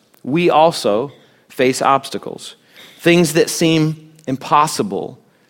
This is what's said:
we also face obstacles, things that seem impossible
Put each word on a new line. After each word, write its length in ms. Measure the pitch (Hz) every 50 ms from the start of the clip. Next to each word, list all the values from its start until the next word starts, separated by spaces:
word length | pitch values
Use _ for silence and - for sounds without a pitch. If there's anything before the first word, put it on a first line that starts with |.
| _ _ _ _ -
we 280 | 123 135 170 175 165
also 600 | - 147 160 170 160 - - 107 101 110 131 143 - _ _ _ _ _ _ _
face 320 | - - 127 131 127 -
obstacles, 760 | - 127 139 135 - - - 101 - - 50 - - - - _ _ _ _ - - - - -
things 340 | - 170 170 175 175 147 147
that 160 | 170 151 -
seem 640 | - - 175 165 160 160 156 156 156 - - - - _ -
impossible 920 | - 131 127 - - 160 147 151 156 - - 131 95 98 85 - - - - _ _ _ _ _